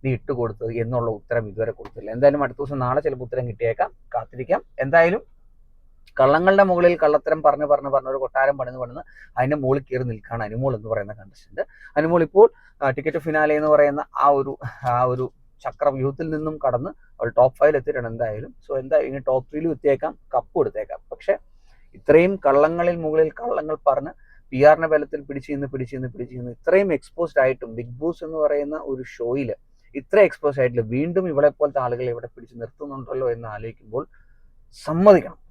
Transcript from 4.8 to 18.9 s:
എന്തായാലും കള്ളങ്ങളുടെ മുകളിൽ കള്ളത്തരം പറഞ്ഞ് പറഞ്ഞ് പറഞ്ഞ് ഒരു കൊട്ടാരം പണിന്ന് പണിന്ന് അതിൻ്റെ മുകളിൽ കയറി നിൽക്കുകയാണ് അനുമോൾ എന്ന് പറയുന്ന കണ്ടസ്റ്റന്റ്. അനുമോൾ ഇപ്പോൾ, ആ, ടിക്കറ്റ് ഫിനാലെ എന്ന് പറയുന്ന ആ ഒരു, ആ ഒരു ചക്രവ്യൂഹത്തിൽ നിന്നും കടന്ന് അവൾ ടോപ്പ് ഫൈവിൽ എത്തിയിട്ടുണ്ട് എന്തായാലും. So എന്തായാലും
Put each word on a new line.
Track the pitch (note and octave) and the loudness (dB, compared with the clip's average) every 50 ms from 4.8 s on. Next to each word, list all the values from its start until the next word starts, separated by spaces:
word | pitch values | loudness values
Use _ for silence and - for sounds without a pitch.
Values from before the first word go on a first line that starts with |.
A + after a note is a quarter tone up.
എന്തായാലും | C3 C#3 D#3 E3+ E3 E3+ F3+ A3+ - _ - _ _ - _ _ - _ _ - _ - - _ - - _ - | -4 2 4 6 6 6 4 -2 -6 _ -20 _ _ -20 _ _ -20 _ _ -20 _ -20 -20 _ -20 -20 _ 2
കള്ളങ്ങളുടെ | C3 C3 C#3+ D#3+ F3 F#3 G3 G3 G3+ | 4 4 4 4 4 4 6 6 6
മുകളിൽ | F#3+ F3+ F3 F3 F3 F3 E3 - | 4 4 4 4 4 4 4 2
കള്ളത്തരം | D3+ D3+ D3+ - D#3 D#3+ D#3+ | 2 2 2 2 0 -2 2
പറഞ്ഞ് | D#3 D3+ C#3 C#3+ D3+ | 4 2 2 2 2
പറഞ്ഞ് | C#3+ D3 C#3 C#3 C#3 | 2 0 0 0 0
പറഞ്ഞ് | C#3+ C#3 B2+ C3 | -2 -2 -2 -2
ഒരു | C3+ C3+ | -6 -4
കൊട്ടാരം | C3 C3 _ C3+ C3+ C3+ C#3+ C3+ | -6 -4 _ 0 0 0 0 -2
പണിന്ന് | B2+ B2 B2+ C3 | -4 -10 -8 -10
പണിന്ന് | B2+ A#2+ A#2 D3+ - - - - - - - - | -10 -10 -10 -14 -16 -18 -20 -20 -20 -14 -4 -4
അതിൻ്റെ | B2+ C3 D3 D3+ | -2 0 0 -2
മുകളിൽ | C3+ B2+ C3+ C#3+ | 0 0 0 0
കയറി | C3+ _ B2+ B2+ B2+ | -2 _ -6 -6 -4
നിൽക്കുകയാണ് | A#2+ A2+ G#2+ G2+ - A#2 A#2 A2+ | -6 -8 -10 -10 -10 -8 -8 -8
അനുമോൾ | G#2 A2 A#2 C3 C#3 B2+ | -8 -6 -4 -4 -4 -4
എന്ന് | G#2+ G#2 A2+ | -4 -6 -6
പറയുന്ന | A2 G#2 G2+ G2+ G#2+ | -6 -6 -6 -8 -12
കണ്ടസ്റ്റന്റ്. | G#2+ G2 G2 _ _ - _ - A2+ F#3+ - - - - - _ D3 | -16 -18 -20 _ _ -20 _ -10 -10 -10 -10 -10 -20 -20 -8 _ -2
അനുമോൾ | D3+ D#3+ E3+ F3 E3 | 0 2 2 2 2
ഇപ്പോൾ, | D3+ _ F#3+ G#3+ A#3 _ _ _ _ _ _ | 2 _ 6 6 6 _ _ _ _ _ _
ആ, | C#3+ C#3 | -4 -2
ടിക്കറ്റ് | C3 C#3 C#3+ D#3 D3 E3+ | -2 -2 -4 -4 -6 -4
ഫിനാലെ | D3 D#3+ D3+ D#3 D3+ D3+ D3+ | -6 -2 0 2 2 2 2
എന്ന് | D3+ D3+ D3+ | 2 2 4
പറയുന്ന | D3+ D3 D3 D3 C#3+ D3 - _ _ - | 6 6 6 4 2 -2 -8 _ _ 0
ആ | - C#3+ | 2 4
ഒരു, | C#3+ C#3 C3+ C3+ C3+ - - A#2+ - - - | 4 2 0 -4 -6 -10 -12 -14 -14 -8 -4
ആ | B2+ A#2+ A#2+ B2+ | -2 0 0 0
ഒരു | B2+ B2 B2+ B2+ A#2+ _ _ _ _ _ _ - | 0 0 -2 -6 -8 _ _ _ _ _ _ -12
ചക്രവ്യൂഹത്തിൽ | C3 - - - C#3+ C3+ C3+ C3 C#3 C#3 - E3 D#3+ | -12 -8 -2 -2 -2 0 0 -4 -4 -4 -6 -8 -6
നിന്നും | D#3 D3+ D#3 D#3 D#3 D3+ C#3+ C3+ | -6 -6 -6 -6 -8 -2 -4 -2
കടന്ന് | - A#2+ C3+ F#3+ | -2 -2 -4 -6
അവൾ | - _ - _ _ _ - A#2 | -12 _ -20 _ _ _ -8 -4
ടോപ്പ് | A#2 - B2 C3 - - | 2 4 4 4 4 2
ഫൈവിൽ | D3 D3 D#3 | 2 2 2
എത്തിയിട്ടുണ്ട് | C#3+ B2+ - C#3+ C3 A#2+ A#2 | 2 -2 -2 -6 -6 -6 -8
എന്തായാലും. | A2+ A#2 A#2+ A2 G#2+ G#2+ C3 F#3+ B3+ - - - | -6 -6 -6 -6 -6 -8 -12 -14 -18 -20 -14 -8
So | C#3+ C3+ | -8 -8
എന്തായാലും | C3 C3+ | -6 0